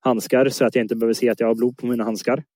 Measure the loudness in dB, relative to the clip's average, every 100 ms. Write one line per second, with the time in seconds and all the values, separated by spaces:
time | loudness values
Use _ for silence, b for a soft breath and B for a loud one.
0 | 0 0 2 2 2 2 0 0 -2 0
1 | 0 2 0 0 0 2 0 -2 -4 -2
2 | -2 -4 -2 -2 -4